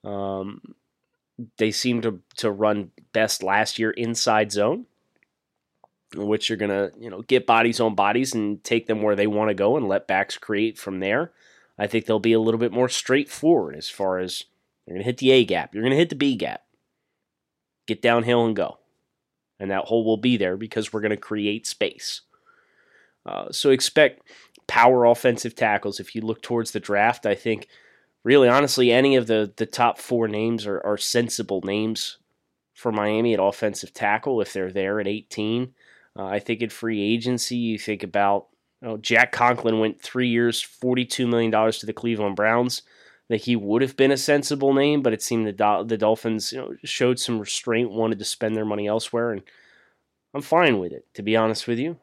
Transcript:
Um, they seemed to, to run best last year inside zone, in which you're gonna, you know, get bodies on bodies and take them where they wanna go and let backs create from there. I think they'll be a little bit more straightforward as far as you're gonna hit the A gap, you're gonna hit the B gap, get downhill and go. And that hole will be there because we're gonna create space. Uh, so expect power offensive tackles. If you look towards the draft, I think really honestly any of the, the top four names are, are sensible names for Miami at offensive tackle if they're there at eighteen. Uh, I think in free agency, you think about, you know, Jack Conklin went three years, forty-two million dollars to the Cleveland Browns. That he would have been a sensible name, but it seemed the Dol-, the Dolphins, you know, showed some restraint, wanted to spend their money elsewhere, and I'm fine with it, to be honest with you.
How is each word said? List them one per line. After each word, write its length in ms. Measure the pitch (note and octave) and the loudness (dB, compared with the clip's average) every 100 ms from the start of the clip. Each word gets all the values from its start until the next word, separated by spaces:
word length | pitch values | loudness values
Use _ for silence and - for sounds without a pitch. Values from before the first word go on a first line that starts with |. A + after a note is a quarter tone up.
Um, 580 | G2+ G2+ G2 F#2+ G2 G2+ - - _ _ _ _ _ - A#2+ - | -10 -8 -6 -6 -8 -14 -20 -20 _ _ _ _ _ -18 -18 -2
they 140 | A2 | -2
seemed 320 | - B2+ A#2 | 0 -2 -2
to, 180 | A2+ F#2 _ - | -2 -6 _ -6
to 140 | A2+ | -4
run 400 | G2+ G#2+ G#2 F#2 _ _ | 0 0 0 -4 _ _
best 300 | A2 A2 - | -2 0 -2
last 380 | F#2 G2+ A2 - | 0 2 0 -2
year 100 | A2 | -4
inside 640 | - A#2 A#2 - G#2+ G#2 | -2 -6 -2 2 2 2
zone, 340 | G2+ G#2 F#3+ B3 _ _ _ _ _ _ _ _ _ _ _ _ - | 0 0 -2 -8 _ _ _ _ _ _ _ _ _ _ _ _ -8
in 120 | G2+ | -2
which 200 | G#2+ - | -2 -2
you're 120 | G#2+ | -4
gonna, 320 | G#2 G2 G2 - | -2 -2 -2 -6
you 100 | A2+ | -16
know, 140 | F#2+ | -14
get 240 | A2+ B2+ B2 | 0 2 4
bodies 320 | A2+ A#2 A2+ | 4 4 2
on 160 | A2+ G#2 | 0 2
bodies 400 | G2+ A#2 C3 A#2 | 2 2 0 -2
and 280 | G#2 G#2 | -4 -6
take 220 | - A#2 A2+ | -2 -2 0
them 160 | A2 | -2
where 140 | G#2+ G2+ | 0 2
they 100 | G#2 | 0
wanna 300 | G#2 G#2+ G2 | 2 0 2
go 220 | G2+ D3 | 0 0
and 100 | G#2 | 0
let 200 | G2+ - | -2 0
backs 300 | F#2+ G2 - | -2 -2 -8
create 400 | - G#2 A2+ G2+ | -6 -2 -2 -4
from 220 | G2+ F#2+ | -10 -6
there. 320 | F#2+ A#2 E3+ _ _ _ _ - | -2 0 -2 _ _ _ _ -8
I 120 | G#2 | -2
think 180 | A2+ A2 | -2 0
they'll 140 | A2 | 0
be 140 | A2 | 4
a 60 | A2+ | 4
little 200 | A2 A2+ | 2 0
bit 120 | A#2 | -2
more 180 | A2 B2+ | 0 0
straightforward 840 | - - C3+ C#3+ - D#3 D#3+ D#2+ D2+ | -2 0 0 0 -2 2 2 0 -8
as 140 | - | -14
far 300 | - F#2+ F#2 | -4 -2 -2
as 260 | F#2 - - _ _ _ - | -4 -8 -14 _ _ _ -14
you're 100 | F2+ | -6
gonna 100 | A2 | -6
hit 120 | B2 | 0
the 140 | C3 | 6
A 120 | C3 | 6
gap, 300 | G2 F2+ - | 6 0 -4
you're 100 | G2+ | -4
gonna 120 | A#2+ C#3 | 0 2
hit 140 | E3+ | 2
the 60 | C3 | 0
B 200 | C#3+ A#2 | -2 -2
gap, 300 | D2 G1+ _ _ _ _ _ _ _ _ _ _ _ _ - | -6 -8 _ _ _ _ _ _ _ _ _ _ _ _ -8
get 120 | G#2+ | 0
downhill 460 | A#2+ A#2 A2+ A#2+ A#2 | 4 4 4 2 2
and 100 | G2+ | 0
go. 220 | E2 - _ _ _ _ _ _ _ _ | -4 -6 _ _ _ _ _ _ _ _
And 120 | G2 | -4
that 140 | F#2+ - | -4 0
hole 200 | A#2 A2 | 0 2
will 120 | A2 | 2
be 200 | B2 A#2 | 2 2
there 180 | F#2 F#2+ | 0 -2
because 380 | G#2+ A2+ G#2 | -6 -8 -6
we're 80 | A2 | -4
gonna 160 | G#2+ G#2 | -4 -4
create 480 | - G#2+ G#2 A2 - | -6 -4 -4 -4 -8
space. 560 | - G2+ - - - _ _ _ _ _ _ _ _ _ _ - | -4 -4 -4 -12 -12 _ _ _ _ _ _ _ _ _ _ -10
Uh, 260 | G1+ G1+ | -10 -8
so 200 | - C3 | 0 2
expect 560 | C3 - - D3 - _ - _ _ - | 4 2 4 4 2 _ -20 _ _ -2
power 360 | A#2 A#2+ B2+ | 6 6 8
offensive 500 | A#2 A#2+ C3 A2 A#2 | 6 6 2 0 -6
tackles. 460 | - A2+ G2+ G2+ - | -2 0 0 -2 -8
If 160 | F#2 A2+ | -10 -8
you 60 | |
look 200 | A2 A2 | -6 -8
towards 300 | - A#2 A2+ | -4 -4 -2
the 80 | A2 | -8
draft, 460 | - G2+ A2 A#2+ G#2+ | -2 2 2 2 -2
I 100 | G2 | -2
think 320 | A#2 G#2+ - _ _ _ _ _ | -2 -4 -8 _ _ _ _ _
really 240 | - C#3 B2 | 4 6 8
honestly 440 | C3 C#3+ - B2 | 6 4 2 4
any 260 | A#2+ C#3 C3 | 6 6 4
of 100 | A2+ | 4
the, 240 | A2 G#2 - | 0 0 -4
the 80 | A2 | -8
top 340 | - A#2+ - | 2 0 0
four 300 | - A#2+ A2+ | -4 -2 0
names 360 | G#2+ A2+ A#2 G#2 | -2 -2 -2 -4
are, 180 | G2 G2+ | -6 -4
are 120 | G#2 | -4
sensible 640 | - A#2+ A#2+ - G#2 F#2+ | 0 -2 -2 -6 -4 -4
names 560 | F#2+ G#2 A2 A2 - - _ _ _ _ _ | -2 -2 -2 -4 -8 -12 _ _ _ _ _
for 160 | _ A#2+ | _ -4
Miami 440 | G#2+ G#2 G#2+ A#2 | 0 0 2 2
at 60 | G#2 | 2
offensive 500 | G2 - G#2+ G2+ F#2+ | 0 0 -4 -4 -14
tackle 460 | - G#2 G#2+ C#3+ A#2+ | -4 -2 0 -2 -2
if 140 | G2 | -2
they're 180 | G2 F#2 | -4 -4
there 280 | F#2+ F#2+ G#2+ | -4 -2 -2
at 80 | G2 | -4
eighteen. 680 | G#2+ - - G#2+ A#2 B2+ _ _ _ _ - | -6 -8 -6 -4 -4 -6 _ _ _ _ -12
Uh, 80 | F#2+ | -6
I 140 | G#2 | -6
think 220 | - A2+ | -4 -4
in 80 | A#2 | -6
free 320 | - A2+ G#2+ | -6 -6 -2
agency, 560 | G2+ A#2 A#2+ B2 - B2 | 0 0 -2 -4 -4 -4
you 200 | A#2 G#2+ | -4 -6
think 240 | - G#2 | -6 -8
about, 460 | G2 G2+ G2+ G2+ - _ _ _ | -4 0 2 0 -4 _ _ _
you 60 | A#2+ | -12
know, 100 | A2 | -10
Jack 340 | A2+ A2+ B2 | 0 2 2
Conklin 480 | - B2 A#2+ A#2 A2 | 2 2 2 0 2
went 220 | A2 - | 0 -2
three 280 | - B2+ B2 | -8 -4 0
years, 320 | A#2 A#2+ A#2 | 2 0 -2
forty-two 680 | - _ B2+ B2+ B2 - A#2+ | -8 _ -2 -2 -2 -2 0
million 240 | A#2 A2+ | 2 2
dollars 280 | G#2+ A2+ - | 2 2 0
to 60 | G#2+ | -8
the 80 | |
Cleveland 440 | G#2+ A#2+ G#2+ G#2 F#2+ | -6 -4 -2 -2 0
Browns. 440 | G#2+ A#2 B2 B2 _ _ - _ _ | 2 2 0 -4 _ _ -20 _ _
That 120 | A2+ | -4
he 140 | B2 A#2 | 0 -2
would 260 | G2+ A2+ | 0 0
have 160 | C3 C3 | 0 2
been 140 | C3+ | 2
a 60 | C3+ | 2
sensible 560 | C#3+ C#3+ C#3 C#3+ C#3 | 2 0 0 0 2
name, 280 | C3+ C#3+ D3 | 2 2 2
but 120 | B2+ | 0
it 80 | A2 | -2
seemed 240 | - A#2 A2 | -2 -2 -2
the 80 | |
Dol-, 300 | G2 G#2 G2+ A2+ | 0 0 0 -2
the 120 | A2 | 0
Dolphins, 560 | G#2+ A2 A#2 A2 - | 0 0 -2 -4 -6
you 60 | C3 | -10
know, 160 | - - | -12 -12
showed 360 | - - B2+ B2+ | -10 0 0 0
some 200 | - A2+ | -2 -6
restraint, 520 | G2+ - - A2+ A#2+ | -4 -6 -2 0 0
wanted 280 | G#2+ A2 G#2 | -2 -2 -2
to 60 | G#2+ | -6
spend 300 | - A2 A2 | -6 -4 -2
their 100 | G#2+ | -4
money 220 | G#2 G#2 | -4 -2
elsewhere, 440 | A2 - A#2 A#2+ | -4 -2 -4 -2
and 120 | G#2 - _ _ _ _ _ _ _ _ | -6 -10 _ _ _ _ _ _ _ _
I'm 80 | C#3+ | -12
fine 380 | C#3+ E3 E3 G#2+ | 0 4 4 4
with 120 | F2 | -2
it, 120 | C#2 _ | -10 _
to 80 | - | -8
be 140 | G2+ A2 | 0 2
honest 320 | A2 G#2+ - | 2 -2 -4
with 100 | A#2 | -4
you. 200 | D3+ E3+ | -4 -8